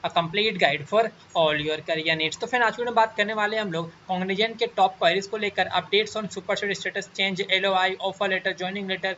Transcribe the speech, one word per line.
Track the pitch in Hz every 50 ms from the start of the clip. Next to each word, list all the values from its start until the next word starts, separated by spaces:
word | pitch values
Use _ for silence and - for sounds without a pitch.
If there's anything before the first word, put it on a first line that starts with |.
| -
a | 170 - 175
complete | 170 165 165 208 214 220 202 180
guide | 180 147 143 147 139 -
for | - - - 220 - - - - - 175
all | 165 156 151 147
your | 147 151 156 156 151 185
career | 185 160 156 165 165 160
needs। | 156 156 156 -
तो | 233 233
फ्रेंड, | 254 247 240
आज | 220 214
की | 233
वीडियो | 240
में | 240 233
बात | 226 226 220 220 -
करने | 208 202 220
वाले | 214 208 208 214 220
हैं | 214
हम | 196
लोग | 165 165 170 165 - - - -
Cognizant | 185 180 185 185 196 190 214 233 226 226
के | 240 -
टॉप | - - 190 190 -
क्वेरीज | - 202 170 175 190 196 196
को | - 214
लेकर, | 208 202 196 - 185 185 - 180
updates | 170 - - 202 214 208 - 214
on | 214 196 - 196
supersede | 180 - 202 196 208 202 190 -
status | - 190 180 202 185 - - -
change, | 196 196 190 175 202 196
एलओआई, | 190 190 190 196 190 185 185 190 190 185 -
offer | 196 185 - 208 196
letter, | 190 185 - 196 185 -
joining | 180 180 190 202 196 190
letter | 190 180 190 190 185